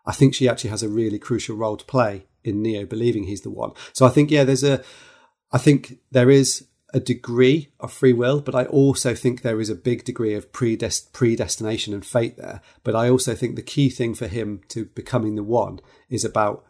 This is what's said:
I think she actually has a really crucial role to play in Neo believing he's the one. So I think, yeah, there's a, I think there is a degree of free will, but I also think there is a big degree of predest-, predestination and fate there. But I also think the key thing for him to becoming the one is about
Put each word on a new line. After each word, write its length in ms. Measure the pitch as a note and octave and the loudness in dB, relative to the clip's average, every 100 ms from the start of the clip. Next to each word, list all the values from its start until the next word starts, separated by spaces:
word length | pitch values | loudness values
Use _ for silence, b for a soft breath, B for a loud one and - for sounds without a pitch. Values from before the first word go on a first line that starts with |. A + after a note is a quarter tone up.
I 80 | - | -6
think 220 | - C#3 | 2 2
she 120 | C3 B2+ | 4 0
actually 220 | A2+ G#2+ | 0 -4
has 140 | G#2+ | -6
a 80 | A2+ | -4
really 280 | G#2+ A2+ G#2 | -2 -2 -4
crucial 380 | - A#2 - A2 | -4 -4 -4 -6
role 220 | A2 G#2 | -6 -6
to 60 | - | -4
play 400 | C3 A2+ G2 - _ | 0 0 -4 -14 _
in 160 | - G2+ | -6 -4
Neo 240 | A2 G#2+ | -4 -4
believing 400 | G2+ A2 A#2 G#2+ | -6 -4 -2 -2
he's 160 | F#2+ G2+ | -4 -10
the 100 | G#2+ | -12
one. 200 | G2+ - - B | -10 -10 -10 B
So 100 | - | 4
I 60 | B2+ | 6
think, 200 | C3+ D3 | 6 4
yeah, 140 | D3 | 4
there's 180 | C3+ C3+ | 2 2
a, 220 | C#3+ C3+ - B B B B B _ | 2 0 -4 B B B B B _
I 60 | B2+ | 2
think 420 | - C#3 - - _ | 4 4 2 -20 _
there 180 | B2+ B2 | 4 6
is 380 | C#3 C3 - - _ _ | 6 6 0 -8 _ _
a 80 | C3+ | -4
degree 680 | - A#2+ - A#2+ B2+ D#3 C#3+ _ | -2 -4 -2 2 4 4 -2 _
of 100 | A#2+ | -14
free 220 | - C3 | 0 4
will, 300 | A#2+ B2 C#3+ | 4 2 0
but 120 | C#3+ | -2
I 120 | B2+ B2+ | -2 0
also 480 | C#3+ C#3 C3 B2+ | 4 4 2 -2
think 260 | A2+ B2+ B2 | -2 -2 -2
there 180 | B2 A2 | -2 -2
is 120 | G#2+ | -4
a 40 | |
big 300 | A2 - A#2 | -6 -4 -4
degree 300 | - B2 A2 | -4 -4 -4
of 180 | G#2+ - | -4 -8
predest-, 640 | - A#2+ A2+ A2 - - | -4 -2 -2 -4 -6 -8
predestination 800 | - A#2+ A2+ G#2 - A2 A2 - | -2 0 2 -2 -4 -4 -6 -6
and 100 | G2+ | -8
fate 320 | F2+ B2 A#2 - | -4 -2 -2 -6
there. 240 | - F#2+ - b | -16 -16 -20 b
But 100 | - | -4
I 140 | A2 A#2+ | 0 2
also 260 | B2+ B2 | 2 0
think 220 | A2+ A#2+ - | -4 -6 -8
the 60 | |
key 260 | - - C#3 | -6 0 0
thing 240 | - A#2+ | 0 -6
for 120 | G#2+ A2+ | -6 -8
him 340 | A2 G#2+ G2+ - | -6 -8 -10 -12
to 160 | - | -12
becoming 520 | G#2+ - - B2+ A2 G#2+ | -12 -12 -4 -2 -2 -4
the 60 | |
one 380 | G#2 A#2 F#2+ F#2+ - b b | -2 -2 -2 -6 -20 b b
is 160 | A#2+ A2+ | -6 -4
about 400 | A2+ G#2+ - _ | 0 -2 -2 _